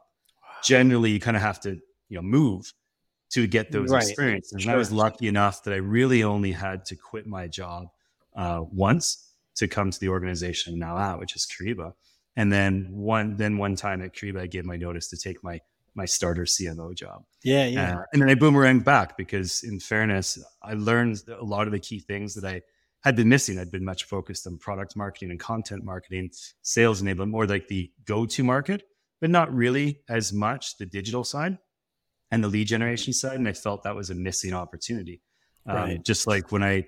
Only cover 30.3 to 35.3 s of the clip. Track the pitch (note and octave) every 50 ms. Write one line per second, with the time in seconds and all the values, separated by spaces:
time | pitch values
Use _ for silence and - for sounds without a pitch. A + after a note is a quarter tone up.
30.3 | G2+ G#2 G#2 A2 C3 C#3 - - - - G2+ F2+ F2+ G2 G2 A2 A2+ B2 A#2+ -
31.3 | - C#3+ D#3 F3+ F#3+ - _ _ _ _ _ _ _ _ _ _ _ _ _ _
32.3 | A2+ A2+ A2 G#2 G2+ G#2+ G#2+ G2+ A#2 A2+ A#2 A#2 A#2+ A#2 - - B2+ - - C3
33.3 | C3 C3 B2+ G#2+ G2 - - G#2+ G2+ G2+ - G#2 G#2 G#2 G2+ F2+ F#2 F2 F2+ F#2+
34.3 | F#2 - - F#2 F#2 F2+ F2 - - E2+ - - A#2+ A2 F#2 F2 F2+ - _ _